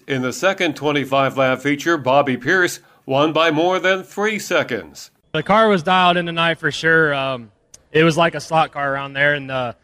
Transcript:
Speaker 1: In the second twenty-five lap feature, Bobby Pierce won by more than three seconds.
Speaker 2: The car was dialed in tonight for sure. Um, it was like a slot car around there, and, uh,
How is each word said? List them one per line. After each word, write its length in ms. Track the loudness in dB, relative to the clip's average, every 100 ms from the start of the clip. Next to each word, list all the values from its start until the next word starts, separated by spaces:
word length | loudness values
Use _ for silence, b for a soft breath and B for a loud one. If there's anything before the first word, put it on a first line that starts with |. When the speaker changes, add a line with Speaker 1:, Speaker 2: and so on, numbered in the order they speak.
| -6
Speaker 1:
In 160 | -4
the 100 | -4
second 440 | -2 -2 0 -2 -2
twenty-five 600 | -2 -2 0 0 0 0
lap 240 | 0 0
feature, 380 | -2 -2 -2 -2
Bobby 380 | 2 2 2 -2
Pierce 420 | 0 0 0 -4 b b
won 280 | -4 0 2
by 180 | 2 2
more 300 | 2 0 0
than 240 | 0 -2
three 340 | -4 -4 -4 -4
seconds. 720 | -2 -2 -2 -6 -10 -18 -20 _ _
Speaker 2:
The 100 | -6
car 260 | 0 2 4
was 140 | 2
dialed 340 | 2 2 4 2
in 100 | -2
tonight 320 | -2 -2 -2
for 120 | -4
sure. 420 | -2 2 4 4
Um, 380 | 0 -4 -6 -10 _ _ -20 _
it 140 | 2
was 120 | 4 4
like 200 | 0 -2
a 40 |
slot 300 | -2 0 0
car 240 | -2 -4
around 180 | -4 -6
there, 220 | 0 0
and, 160 | 0 -4
uh, 220 | -6 -6 -8